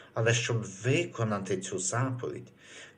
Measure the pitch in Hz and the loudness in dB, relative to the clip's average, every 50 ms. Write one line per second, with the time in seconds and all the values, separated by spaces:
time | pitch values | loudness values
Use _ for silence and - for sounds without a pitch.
0 | - - - 120 113 117 113 - - - 123 113 104 - - - - 123 139 165 | -16 -8 -2 2 4 4 4 4 4 2 0 0 -2 -4 -6 -2 2 4 4 4
1 | 170 - - - 113 107 107 101 95 95 101 92 - - - 92 - - - 117 | 2 0 -2 -2 0 0 0 0 0 0 -2 -2 -2 -4 -4 -4 -2 0 0 0
2 | 127 135 127 123 - - - - - - - - - - - - - - - | 0 0 0 -2 -4 -4 -6 -6 -10 -14 -18 -20 -20 -20 -18 -18 -18 -18 -8